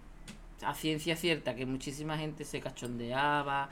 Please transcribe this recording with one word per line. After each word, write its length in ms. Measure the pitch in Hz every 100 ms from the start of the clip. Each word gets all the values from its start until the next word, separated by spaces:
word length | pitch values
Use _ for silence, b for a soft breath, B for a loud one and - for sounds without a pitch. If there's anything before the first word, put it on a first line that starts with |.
| - - - - - -
a 100 | 113
ciencia 420 | 143 156 151 160 160
cierta 400 | 175 151 147 117
que 100 | 127
muchísima 500 | 135 147 139 151 156
gente 260 | 156 151
se 160 | 147 139
cachondeaba, 1080 | 135 - 123 120 117 127 147 147 143 139 139